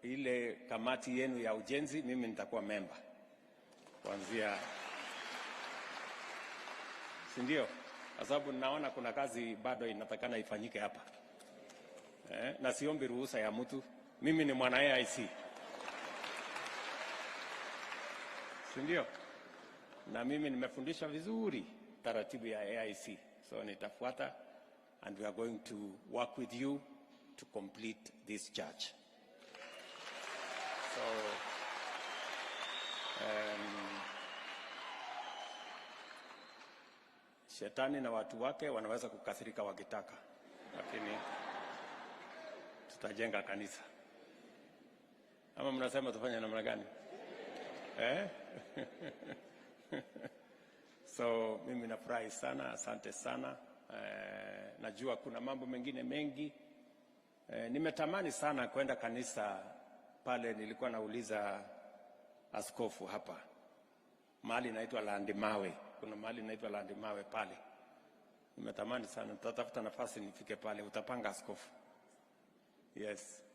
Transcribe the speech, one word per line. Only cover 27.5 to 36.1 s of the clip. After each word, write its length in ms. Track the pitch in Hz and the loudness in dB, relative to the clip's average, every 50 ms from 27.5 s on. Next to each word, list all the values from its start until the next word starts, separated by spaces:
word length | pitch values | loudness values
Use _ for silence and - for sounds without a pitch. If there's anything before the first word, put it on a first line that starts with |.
| - 107 95 98 - - 110 113 110 - - - - - - | -6 -6 -6 -6 -8 -4 -4 -4 -4 -4 -10 -18 -18 -16 -8
this 260 | - 107 104 - - - | -6 -4 -4 -4 -4 -4
church. 420 | - - 73 - - - - - - - - - - - - - - - - - - - - - - - - - - - - - - - - - - - - - - - - - - - - - | -4 -4 -4 -4 -4 -4 -6 -6 -10 -20 -20 -20 -20 -20 -20 -20 -20 -18 -16 -12 -12 -10 -10 -10 -10 -10 -10 -10 -10 -8 -6 -6 -6 -4 -4 -4 -4 -2 -2 -2 -2 0 0 0 0 0 0 2
So, 80 | 127 120 113 113 110 107 107 104 101 - - - - - - - - - - - - - - - - - - - - - - - - - - - - - - - - - - - - 107 | 4 4 4 4 4 4 4 2 2 0 -2 -2 -2 -2 -2 -2 -2 -2 -2 -2 -2 -2 -2 -2 -2 -2 -2 -2 -2 -2 -2 -2 -2 -2 0 0 0 0 0 -2 0 0 0 0 2 2
um, 760 | 107 107 107 107 107 104 104 101 101 101 101 101 98 101 101 98 - - - - - - - - - - - - - - - - - - - - - - - - - - - - - - - - - - - - - - - - - | 4 4 4 4 2 2 0 0 -2 -2 -2 -2 -2 -2 -2 -4 -4 -4 -4 -4 -6 -6 -6 -6 -6 -6 -6 -6 -8 -6 -6 -6 -6 -6 -4 -4 -4 -4 -4 -4 -4 -4 -4 -6 -6 -6 -8 -8 -8 -10 -10 -10 -12 -12 -12 -12 -12